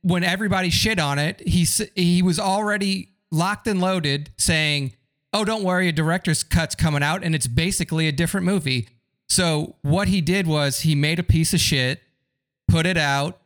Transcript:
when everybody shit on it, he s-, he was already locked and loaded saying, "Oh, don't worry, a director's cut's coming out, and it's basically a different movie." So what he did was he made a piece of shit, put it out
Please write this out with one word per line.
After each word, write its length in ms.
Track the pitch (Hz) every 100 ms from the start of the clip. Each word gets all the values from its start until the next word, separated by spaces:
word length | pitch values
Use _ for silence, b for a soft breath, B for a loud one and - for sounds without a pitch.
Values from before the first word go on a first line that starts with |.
| 185
when 160 | 175
everybody 480 | 175 190 214 190 185
shit 300 | 156 220 208
on 180 | 147 143
it, 240 | 151 - -
he 140 | 175
s-, 200 | 160 - 214 -
he 260 | 175 175
was 160 | 185 170
already 760 | 196 196 208 208 196 190 - _ _
locked 360 | 160 180 202 -
and 120 | 190
loaded 520 | 180 185 151 139 147 -
saying, 540 | - 160 151 147 135 - _ _ _
"Oh, 140 | 208 214
don't 180 | 220
worry, 240 | 185 180 180
a 60 |
director's 500 | 156 156 180 - 151
cut's 320 | - 175 160 -
coming 260 | 160 143
out, 220 | 143 185
and 100 | 175
it's 140 | 160 123
basically 640 | 120 170 202 185 160 156
a 20 |
different 340 | 143 170 196 180
movie." 440 | 196 147 127 110 _ _ _ _
So 480 | - 175 151 - -
what 280 | 139 170 196
he 100 | 190
did 260 | 151 190 170
was 360 | 151 143 135
he 120 | 160
made 260 | 147 147 165
a 40 |
piece 300 | 175 160 160
of 80 | 175
shit, 400 | - 139 127 139 _ _ _ _ _ _ -
put 180 | 160 170
it 120 | 175
out 420 | 143 139 147 -